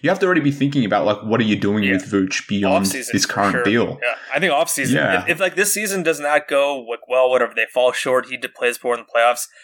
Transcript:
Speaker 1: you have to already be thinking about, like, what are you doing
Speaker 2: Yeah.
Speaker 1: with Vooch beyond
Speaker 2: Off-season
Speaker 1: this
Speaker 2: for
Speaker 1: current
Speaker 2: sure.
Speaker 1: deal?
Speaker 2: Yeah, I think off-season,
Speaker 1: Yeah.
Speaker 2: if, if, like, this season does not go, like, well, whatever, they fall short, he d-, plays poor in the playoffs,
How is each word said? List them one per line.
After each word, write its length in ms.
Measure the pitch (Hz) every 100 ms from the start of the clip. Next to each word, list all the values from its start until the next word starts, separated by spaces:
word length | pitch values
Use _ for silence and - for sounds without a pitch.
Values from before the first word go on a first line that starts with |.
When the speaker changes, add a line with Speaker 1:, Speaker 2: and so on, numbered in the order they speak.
Speaker 1:
you 80 | 147
have 100 | 190
to 60 | 185
already 160 | 170
be 100 | 143
thinking 320 | 143 143 143
about, 220 | 104 101 95
like, 180 | 104
what 160 | 110 113
are 60 | 110
you 100 | 101
doing 300 | 101 104 101
Speaker 2:
Yeah. 80 |
Speaker 1:
with 180 | 95 -
Vooch 340 | 101 95 - -
beyond 360 | 101 101 160 196
Speaker 2:
Off-season 240 | 135 123
Speaker 1:
this 120 | 98 -
Speaker 2:
for 80 |
Speaker 1:
current 200 | 104 101
Speaker 2:
sure. 100 | 127
Speaker 1:
deal? 360 | 101 117 - -
Speaker 2:
Yeah, 120 | 120 113 -
I 60 | 139
think 100 | 180
off-season, 460 | 143 165 143 127 147
Speaker 1:
Yeah. 260 | 139 180
Speaker 2:
if, 60 | 170
if, 100 | 165
like, 160 | 185 180
this 180 | 202
season 300 | 202 214 190
does 160 | 165 151
not 300 | 143 151 -
go, 300 | 143 143 139
like, 280 | 113 117 -
well, 220 | 127 127
whatever, 240 | 127 113 110
they 120 | 110
fall 200 | 127 127
short, 320 | 120 135 127 123
he 100 | 127
d-, 140 | 123
plays 280 | - 123 120
poor 180 | 123 120
in 40 |
the 60 | 110
playoffs, 420 | 120 120 120 - -